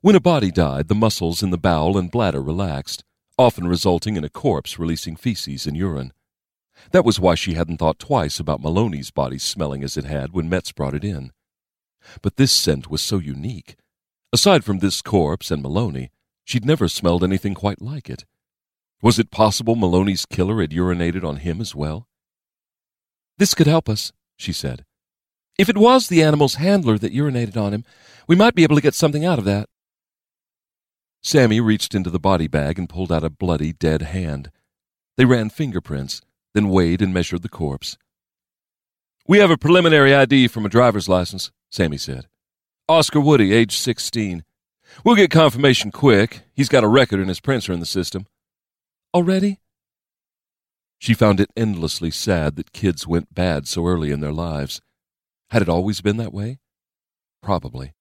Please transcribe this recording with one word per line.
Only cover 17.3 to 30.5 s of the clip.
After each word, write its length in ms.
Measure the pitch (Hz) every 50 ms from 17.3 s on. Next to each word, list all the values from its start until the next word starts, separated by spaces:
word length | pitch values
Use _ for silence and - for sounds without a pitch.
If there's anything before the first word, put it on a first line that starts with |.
| 95 95 - 101 95
quite 300 | 82 101 104 98 - 87
like 260 | 120 147 147 - -
it. 160 | 65 - - _ _ _ _ _ _ _ _ _ _ _ _ _ _ _ -
Was 160 | 117 110 104
it 120 | 113 _
possible 460 | - - 113 107 98 - 117 113 117
Maloney's 480 | 117 104 90 87 90 95 101 98 87 -
killer 380 | _ - - 90 95 110 113 90
had 80 | 76
urinated 540 | 76 82 87 90 90 87 85 85 85 92 90
on 120 | 80 71
him 240 | 69 73 87 80 90
as 140 | 113 - -
well? 340 | 71 73 76 78 95 120 _ _ _ _ _ _ _ _ _ _ _ _ _ _ _ _ _ _ _ _ _ _ _ _ _ _
"This 180 | _ 196 196 -
could 120 | - 165
help 200 | 147 156 165 - -
us," 240 | 107 107 - - _ _ _ _ _
she 160 | _ - - 85
said. 340 | - - 69 62 62 - _ _ _ _ _ _ _ _ _ _ _ _ _ _ -
"If 100 | 196 180
it 80 | 220
was 320 | 202 208 240 254 262 240 -
the 140 | 180 165 156
animal's 320 | 156 151 147 147 131 -
handler 420 | - 151 185 202 202 170 120 110 104
that 140 | 104 107 -
urinated 440 | 127 147 151 131 123 120 107 90 117
on 160 | 104 101 101
him, 100 | 107 120 _ _ _ _ _ _ _ _
we 100 | - 165
might 180 | 180 214 233 240
be 80 | 175 165
able 140 | 151 151
to 60 | 147 143
get 120 | 151 -
something 300 | - - 156 147 151 156
out 140 | 180 175 131
of 60 | 98
that." 240 | 101 101 101 104 - _ _ _ _ _ _ _ _ _ _ _ _ _ _ _ _